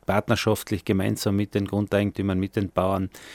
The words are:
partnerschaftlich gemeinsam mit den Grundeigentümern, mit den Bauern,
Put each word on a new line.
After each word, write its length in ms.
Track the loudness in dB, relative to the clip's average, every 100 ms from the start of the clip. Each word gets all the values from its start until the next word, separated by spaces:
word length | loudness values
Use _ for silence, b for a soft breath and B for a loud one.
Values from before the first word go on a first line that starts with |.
partnerschaftlich 800 | 0 0 2 0 2 0 -2 -6
gemeinsam 520 | 0 0 2 0 0 0
mit 180 | 0
den 120 | -2 -2
Grundeigentümern, 720 | -2 0 2 0 0 0 0
mit 160 | 0
den 140 | -2 -2
Bauern, 400 | 0 0 0 -2 B B